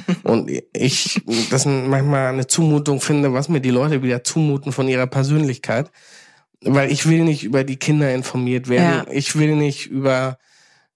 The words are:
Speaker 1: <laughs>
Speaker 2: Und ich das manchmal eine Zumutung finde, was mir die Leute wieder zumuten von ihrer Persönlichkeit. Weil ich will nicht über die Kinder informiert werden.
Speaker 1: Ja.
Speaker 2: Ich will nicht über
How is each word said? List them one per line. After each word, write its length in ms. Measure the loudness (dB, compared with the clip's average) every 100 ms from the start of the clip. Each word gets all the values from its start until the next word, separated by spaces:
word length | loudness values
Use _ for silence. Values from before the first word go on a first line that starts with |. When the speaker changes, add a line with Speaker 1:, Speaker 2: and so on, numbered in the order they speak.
| -2
Speaker 1:
<laughs> 160 | -2
Speaker 2:
Und 260 | 0 0 0 -6 -8
ich 480 | -4 -2 -2 -4 -4 -2 -4 0
das 160 | 0 0
manchmal 600 | 0 0 0 2 0 0
eine 180 | -2 -2
Zumutung 540 | 0 2 2 2 -2
finde, 320 | 0 2 2
was 140 | 0 0
mir 120 | 0
die 100 | 2
Leute 320 | 2 2 0
wieder 220 | 0 -2
zumuten 480 | -2 0 0 0 -4
von 160 | -2 0
ihrer 180 | 0 0
Persönlichkeit. 840 | 0 0 2 0 -2 -2 -2 -4 _ -20 -20 -20 _ _ _
Weil 280 | 0 2 2
ich 160 | 2 2
will 140 | 4
nicht 220 | 4 0
über 180 | 0 -2
die 120 | -2 -2
Kinder 360 | 0 2 2
informiert 560 | 0 -4 -4 -2 -2 0
werden. 360 | 2 4 2 -2
Speaker 1:
Ja. 60 |
Speaker 2:
Ich 240 | -4 -2 0
will 180 | 2 2
nicht 300 | 0 -2 -8
über 520 | -2 0 0 -2 -6 _ _ _ _ _